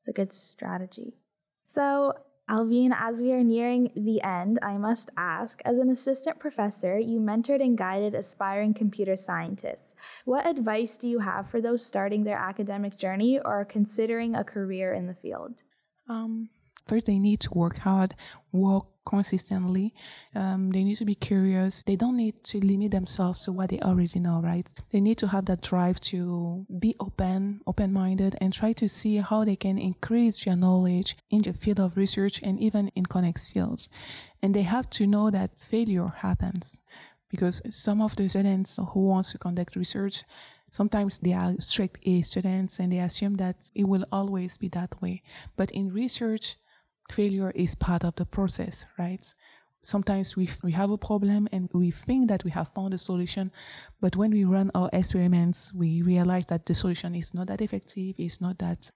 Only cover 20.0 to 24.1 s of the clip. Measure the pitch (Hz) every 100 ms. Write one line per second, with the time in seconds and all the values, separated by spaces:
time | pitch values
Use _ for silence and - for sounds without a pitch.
20 | - - - 208 190 190 190 190 196 208
21 | 208 202 - 196 190 185 190 - - 190
22 | 240 247 220 - - 208 196 196 208 196
23 | 185 - 180 180 - 185 185 185 185 180
24 | 175